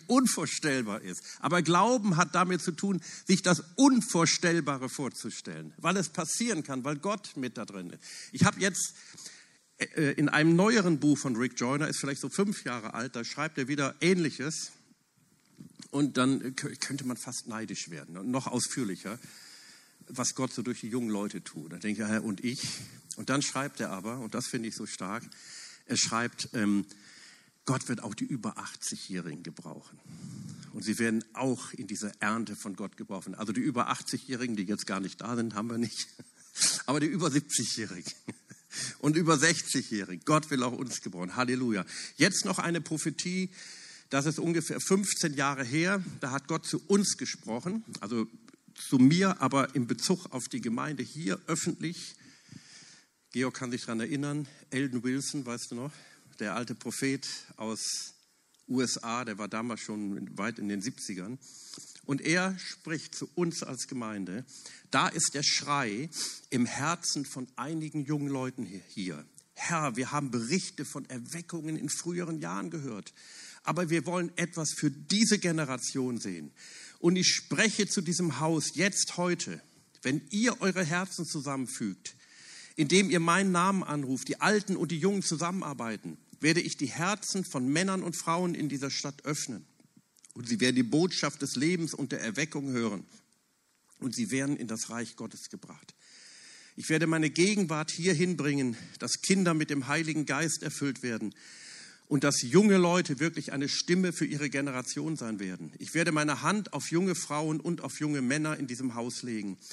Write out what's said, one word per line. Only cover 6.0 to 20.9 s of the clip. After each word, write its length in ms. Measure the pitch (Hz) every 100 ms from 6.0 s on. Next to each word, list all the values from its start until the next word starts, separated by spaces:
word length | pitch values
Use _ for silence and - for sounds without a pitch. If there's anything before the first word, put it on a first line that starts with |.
| 160
passieren 560 | - 156 - 233 185
kann, 220 | 143 131 131
weil 100 | 147
Gott 400 | 190 208 - -
mit 220 | 127 -
da 80 | 104
drin 240 | 101 90
ist. 100 | 80 - - -
Ich 140 | 131 180
hab 120 | 208
jetzt, 360 | 180 175 - - - - - - - _ _ -
äh, 340 | 110 - 147
in 160 | 139 147
einem 260 | 147 160 170
neueren 440 | 202 233 180 156
Buch 180 | 147 143
von 180 | 139 113
Rick 240 | 127 -
Joyner, 300 | 123 143 147
ist 100 | -
vielleicht 220 | 139 135
so 80 | 135
fünf 340 | - 202 202
Jahre 300 | - 120 110
alt, 240 | - 113 123
da 80 | 117
schreibt 320 | - 151 -
er 100 | 131
wieder 280 | 147 135 -
Ähnliches. 720 | 165 185 156 - 135 160 - - _ _ _ _ _ _ _ - - - -
Und 260 | 139 143 127
dann 400 | 127 131 127 131
k-, 140 | 151 -
könnte 300 | - 139 127
man 120 | 117
fast 300 | - 123 -
neidisch 420 | 113 107 98 -
werden 280 | 80 71 87
und 120 | 107
noch 180 | 131 127
ausführlicher, 720 | 123 - - 110 87 95 120 - - - - - - - _ -
was 280 | 135 123 -
Gott 180 | 131
so 80 | -
durch 180 | 117 117
die 100 |
jungen 200 | 117